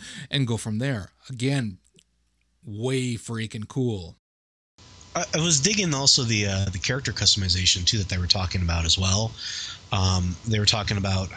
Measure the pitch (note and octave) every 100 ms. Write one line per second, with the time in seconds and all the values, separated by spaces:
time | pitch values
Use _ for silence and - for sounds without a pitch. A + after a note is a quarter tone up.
0 | - - C#3 C#3+ B2 A2+ A2+ G#2+ C#3 A#2
1 | F2+ _ - B2+ C3 C#3 A2+ F#2 _ _
2 | _ _ _ _ _ _ - G#2 B2 C3+
3 | B2 A2+ - A2+ A2 A2+ G#2 C#3 B2 G#2
4 | E2+ - _ _ _ _ _ _ - -
5 | - F3 F3 D#3 E3+ D3 F3+ G#3+ F3+ C#3
6 | C3+ - A#2+ G#2+ G2+ F#2+ F#2+ F#2 - B2+
7 | B2+ G#2 G2+ - F#2 F2+ F2+ F#2 F2+ A2
8 | F2 F#2 F2 G2+ F#2 F#2 E2+ E2+ E2 F#2+
9 | F#2+ G2 A2 - - - - - - G2+
10 | F#2+ F#2 F2 E2+ A2+ G#2+ G#2 A2+ G2 G#2
11 | G2 F#2+ F#2